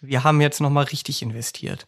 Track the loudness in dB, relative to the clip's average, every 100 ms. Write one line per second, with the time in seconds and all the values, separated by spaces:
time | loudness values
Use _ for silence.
0 | -4 0 4 6 4 2 2 2 0 -2
1 | -6 -6 -6 -6 -8 -8 -10 -10